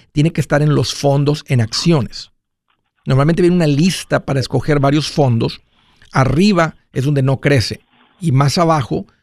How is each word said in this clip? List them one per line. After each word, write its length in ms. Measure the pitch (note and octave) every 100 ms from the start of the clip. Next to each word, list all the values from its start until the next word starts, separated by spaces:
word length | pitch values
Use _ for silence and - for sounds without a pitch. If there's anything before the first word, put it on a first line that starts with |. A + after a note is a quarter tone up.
| _
tiene 200 | - D#3
que 100 | E3
estar 180 | - C#3+
en 140 | D3+
los 200 | C#3 C3+
fondos 500 | - C#3+ C#3 C#3+ D3+ -
en 140 | C3
acciones. 680 | G#2+ - E3+ D#3+ G2+ - - _ _ _ _ _ _ _ -
Normalmente 340 | C3+ D3 E3+
viene 160 | F3 F3+
una 100 | D#3
lista 600 | C#3 F3+ - - D3 -
para 120 | C3+
escoger 420 | B2 C3 - D3
varios 300 | C#3 D3 C#3+
fondos. 520 | - C3+ A#2 C3 - _ _ _ _ -
Arriba 640 | - C3 C3 G#3 F3+ D#3+ - _
es 140 | C3+ C3
donde 160 | C#3
no 180 | C3 C3+
crece 400 | C#3+ C#3+ - - _ _ _ -
y 120 | E3
más 260 | C3 C#3+ F#3
abajo 480 | E3 D#3+ A#2 - G3 _